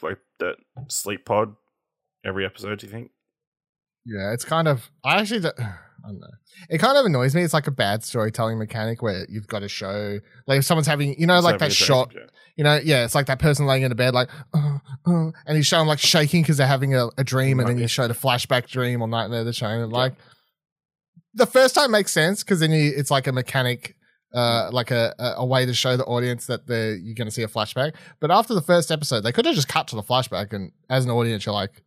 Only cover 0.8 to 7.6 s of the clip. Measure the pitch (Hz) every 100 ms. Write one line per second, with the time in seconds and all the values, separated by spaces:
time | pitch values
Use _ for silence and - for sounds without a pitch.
0.8 | 139 - - 104 - 107 107 104 _ _
1.8 | _ _ _ _ 104 95 95 - 101 104
2.8 | 98 110 117 _ _ _ _ _ _ _
3.8 | _ _ 120 104 98 120 - 160 160 131
4.8 | - _ 131 175 208 226 165 - 113 87
5.8 | - - 110 98 - - _ - 180 165
6.8 | 226 285 247 139 127 151 170 160